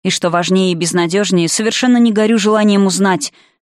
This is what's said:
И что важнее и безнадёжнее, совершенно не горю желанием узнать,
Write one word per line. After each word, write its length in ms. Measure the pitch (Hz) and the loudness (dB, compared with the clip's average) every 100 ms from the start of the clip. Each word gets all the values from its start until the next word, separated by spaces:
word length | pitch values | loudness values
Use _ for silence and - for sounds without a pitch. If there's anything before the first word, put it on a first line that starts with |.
И 60 | 185 | -6
что 220 | - 180 | -4 -2
важнее 420 | 175 170 190 185 | -2 0 0 0
и 20 | |
безнадёжнее, 720 | 170 170 175 170 196 190 185 165 | -2 -4 -2 -2 -2 0 0 0
совершенно 520 | - 220 - 254 240 | -2 -4 -2 0 2
не 140 | 233 | 2
горю 260 | 208 214 226 | 2 2 2
желанием 480 | 208 214 214 202 196 | 2 2 2 2 0
узнать, 480 | 175 196 185 - - _ _ | 0 0 -2 -4 -14 _ _